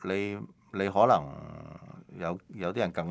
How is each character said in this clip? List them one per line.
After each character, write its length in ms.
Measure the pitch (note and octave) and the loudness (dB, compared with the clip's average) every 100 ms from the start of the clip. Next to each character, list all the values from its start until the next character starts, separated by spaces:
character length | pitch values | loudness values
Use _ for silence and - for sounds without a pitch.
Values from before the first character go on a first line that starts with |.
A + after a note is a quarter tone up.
你， 360 | F#2 G2 G2+ G2+ A2 _ _ | -2 -2 -2 -4 -10 _ _
你 160 | G2 G2 | -2 2
可 180 | G2 B2 | 6 8
能 180 | G2 C#2 C#2+ D2 D2+ D#2 D#2 - - - F#2 | 6 2 -10 -12 -14 -14 -16 -18 -20 -18 -8
有， 200 | E2+ F2+ - | -6 -6 -10
有 180 | G#2+ F2 | -6 -4
啲 60 | G#2 | 0
人 120 | F#2+ | -2
更 180 | F2+ E2+ | -2 -4